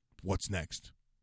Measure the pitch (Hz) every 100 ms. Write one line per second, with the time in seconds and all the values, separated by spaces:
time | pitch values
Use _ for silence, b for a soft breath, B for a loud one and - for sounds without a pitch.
0 | _ - 92 95 - 92 76 - - -
1 | _ _